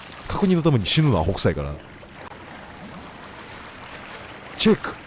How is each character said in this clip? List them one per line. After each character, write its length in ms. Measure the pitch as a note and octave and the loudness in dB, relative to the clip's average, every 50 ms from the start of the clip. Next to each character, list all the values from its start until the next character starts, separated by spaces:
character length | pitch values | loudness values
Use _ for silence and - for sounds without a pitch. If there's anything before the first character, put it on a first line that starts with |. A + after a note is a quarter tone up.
| - - - - - - | -16 -16 -16 -12 -8 -6
確 180 | - - - F#3 | -2 2 4 4
認 80 | F#3 | 4
の 60 | E3+ | 6
た 100 | D3+ E3 | 6 6
め 80 | C#3+ A2+ | 6 6
に 60 | F#2 | 4
死 160 | - - D#3+ | 4 4 6
ぬ 80 | D#3 D3 | 6 6
の 60 | A2+ | 6
は 60 | E2+ | 6
ア 40 | D#2 | 4
ホ 80 | G2 F#2+ | 2 2
臭 160 | - - G#2 | 4 4 2
い 60 | D#2 | 2
か 80 | D2 C#2+ | 2 -2
ら。 100 | C#2+ D2 - - - - - - - - - - - - - - - - - - - - - - - - - - - - - - - - - - - - - - - - - - - - - - - - - - - - - - - - - | -4 -6 -8 -12 -14 -18 -18 -18 -18 -18 -16 -16 -16 -16 -16 -16 -16 -16 -16 -16 -16 -16 -16 -14 -14 -14 -14 -14 -14 -14 -14 -16 -16 -14 -14 -14 -14 -14 -14 -14 -14 -16 -16 -16 -14 -14 -14 -14 -14 -14 -14 -14 -14 -14 -16 -16 -8 -2 4
チ 120 | - A3 | 6 6
ェ 60 | G3+ | 6
ッ 20 | - | 6
ク。 180 | - - - - - | 4 -2 -8 -8 -12